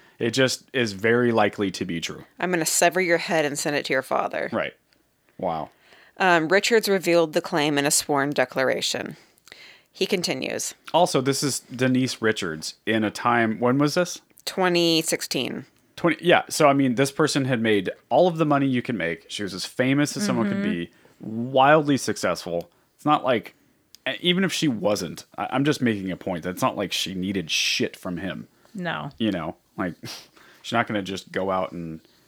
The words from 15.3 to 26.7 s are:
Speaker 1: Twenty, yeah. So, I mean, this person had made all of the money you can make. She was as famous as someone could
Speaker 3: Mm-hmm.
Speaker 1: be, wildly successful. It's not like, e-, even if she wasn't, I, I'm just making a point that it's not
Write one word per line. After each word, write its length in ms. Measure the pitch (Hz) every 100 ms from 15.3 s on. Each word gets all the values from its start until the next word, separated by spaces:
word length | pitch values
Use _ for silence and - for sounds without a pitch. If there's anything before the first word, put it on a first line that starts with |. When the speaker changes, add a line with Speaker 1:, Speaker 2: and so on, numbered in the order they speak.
| 147 123 123 127 _ _ -
Speaker 1:
Twenty, 220 | 175 156
yeah. 220 | 175 135 -
So, 180 | - 151
I 40 |
mean, 220 | 139 135 120
this 160 | 139
person 340 | - 156 151 131
had 140 | 127
made 300 | 113 104 90 - -
all 180 | 127 180
of 100 | 160
the 80 | 156
money 220 | 139 139
you 160 | 127
can 140 | - 117
make. 280 | 82 85 -
She 140 | -
was 100 | 101 92
as 100 | -
famous 500 | - 127 139 147 -
as 80 |
someone 240 | 202 120 104
could 80 | 98
Speaker 3:
Mm-hmm. 120 | 101
Speaker 1:
be, 200 | 85 87 _ _ -
wildly 800 | - 110 120 135 135 156 147 135
successful. 720 | - 104 98 85 - 85 - _ _ _
It's 100 | 147
not 180 | 151
like, 320 | - 120 - _ _ _ _ - -
e-, 100 | 123
even 220 | 175 180
if 100 | 190
she 140 | - 160
wasn't, 580 | 113 95 101 87 80 - -
I, 100 | 101
I'm 140 | 131 143
just 160 | 143
making 300 | 123 104 95
a 40 | 85
point 260 | - 87
that 80 | 85
it's 100 | 90
not 160 | 131